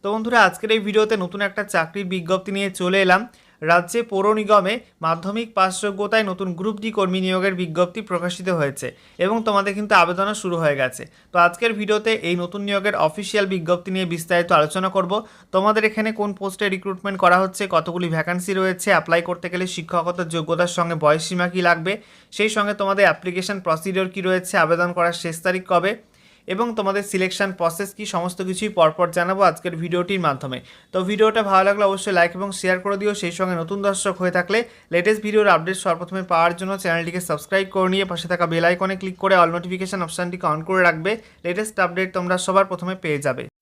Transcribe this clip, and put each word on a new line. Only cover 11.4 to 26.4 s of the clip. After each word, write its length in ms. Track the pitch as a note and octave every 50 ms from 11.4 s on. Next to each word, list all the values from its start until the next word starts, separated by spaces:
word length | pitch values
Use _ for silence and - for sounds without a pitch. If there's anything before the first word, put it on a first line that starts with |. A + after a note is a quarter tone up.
| F3
আজকের 260 | F3 F3 - A#3 A#3 A3 G#3
ভিডিওতে 320 | G#3+ G3 G#3 G#3 G#3+ A3+ A3 A3 - E3+
এই 60 | F3 F3 F3
নতুন 180 | F3 F3 G3+ G3+
নিয়োগের 280 | G3+ G3+ G3 F#3+ - F3 - D#3
অফিসিয়াল 380 | D#3 - G#3 G3+ F#3+ - G#3 G3+ F#3+ F#3+
বিজ্ঞপ্তি 360 | F#3 D#3+ D#3+ F3+ F3 F3 G3 F#3
নিয়ে 160 | F#3+ F#3 E3+ E3+
বিস্তারিত 360 | E3 E3 - F3+ F3 E3+ E3+ F#3 D#3
আলোচনা 300 | D3+ D#3 - F#3 F#3 F#3+ F#3+
করব। 160 | G3 F#3 F3 G3 A3 A3 - - - - _ -
তোমাদের 280 | F#3 F#3+ G#3+ G#3+ A3 G#3 G#3+
এখানে 200 | G#3+ A3 G#3+ A3 A3 A3
কোন 100 | G#3 G#3 G3 F#3+
পোস্টে 260 | G3 G3 F#3+ - G#3 G3+ F#3+
রিক্রুটমেন্ট 420 | F#3+ F#3 G3 F#3+ F#3 - G3+ G3 F#3 F#3+
করা 140 | F3 F3+ F#3 F#3+
হচ্ছে, 200 | F#3+ F#3 - G#3 F#3+ F3+
কতগুলি 320 | E3 D#3+ F3+ E3+ F3 F3+ E3+ E3
ভ্যাকান্সি 360 | D#3+ D#3 F3 F3+ F3+ F3+ F#3 G3
রয়েছে, 340 | F#3+ F#3+ F#3+ F#3 F3+ - G#3
অ্যাপ্লাই 300 | F#3+ E3 D#3 - E3 F3 E3+ F3
করতে 180 | F3 F3 - F3 F3
গেলে 120 | F3+ F#3 F#3 F3+
শিক্ষাগত 420 | F3+ D#3+ E3 F3+ E3+ E3 F3 F3 F3+ F3+ D#3+ E3
যোগ্যতার 420 | E3 D#3 D#3 E3 E3 F3+ F3 -
সঙ্গে 180 | - E3+ E3+ E3+ D#3 D#3
বয়স 200 | D3 D3+ D#3+ D#3+
সীমা 200 | - F#3 F3+ F3 F3+ F3
কী 80 | F#3 F#3+ F3
লাগবে, 240 | E3+ E3+ D#3+ F#3 G3+ A3 - _ - - - _ -
সেই 180 | - G#3 A3 G#3+
সঙ্গে 180 | G#3+ G3+ G3+ G#3 G3+
তোমাদের 260 | G3+ G3 G3 G3 G3+
অ্যাপ্লিকেশন 500 | F3 D3+ - - F#3 F3 F#3 F#3 - G3+ F#3+ F#3
প্রসিডিওর 420 | F3 D#3+ D#3 E3 G3 F#3 F#3+ F#3+ F#3 F#3
কী 80 | G3 F3+
রয়েছে, 260 | F#3 F#3 F#3 F3+ - - F#3+ E3
আবেদন 260 | D#3 E3+ E3+ F3 F3 F3
করার 180 | F3+ E3+ F3 E3+ E3
শেষ 140 | - E3+ D#3+ E3 -
তারিখ 200 | F#3 F3+ F#3 F#3 - F#3
কবে 200 | E3+ E3 G3 A3+ A3+ _ _ _ _ _ _ _ _